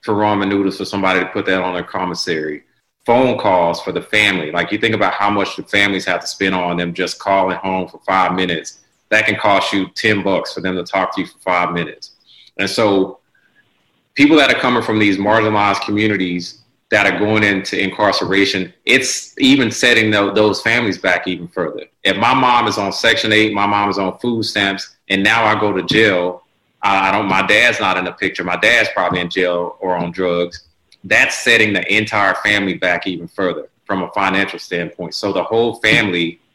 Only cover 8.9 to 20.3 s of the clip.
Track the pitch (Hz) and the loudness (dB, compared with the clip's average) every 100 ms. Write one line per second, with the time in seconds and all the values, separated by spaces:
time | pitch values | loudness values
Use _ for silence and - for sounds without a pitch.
8.9 | _ _ 107 107 101 107 98 - 101 92 | _ _ 0 2 0 2 2 2 -2 -4
9.9 | - 113 107 95 90 - - 90 92 87 | -2 0 0 0 -2 -2 -6 -6 -6 -4
10.9 | 95 92 - 90 _ - 90 87 85 - | -2 -2 -4 -8 _ -2 0 0 -2 -6
11.9 | - - _ _ - - - 95 - 110 | -10 -20 _ _ -20 -20 -6 -4 0 2
12.9 | 98 95 - _ _ _ _ _ _ _ | 2 0 -4 _ _ _ _ _ _ _
13.9 | _ _ - 143 156 135 - 131 123 104 | _ _ 2 6 6 4 2 0 0 0
14.9 | 110 104 95 98 113 107 107 104 98 - | 2 2 2 2 2 2 2 2 0 -2
15.9 | 104 107 101 92 87 87 - _ _ _ | 0 0 0 -2 -4 -8 -18 _ _ _
16.9 | 107 98 90 104 110 104 98 98 92 95 | 2 2 0 0 2 2 0 -4 -4 -4
17.9 | 92 104 92 87 95 98 98 92 _ - | 0 0 0 0 2 2 0 -6 _ 0
18.9 | 131 135 - - - 135 139 117 - 123 | 0 2 -6 -10 0 4 4 2 2 2
19.9 | 113 107 107 101 | 4 2 2 2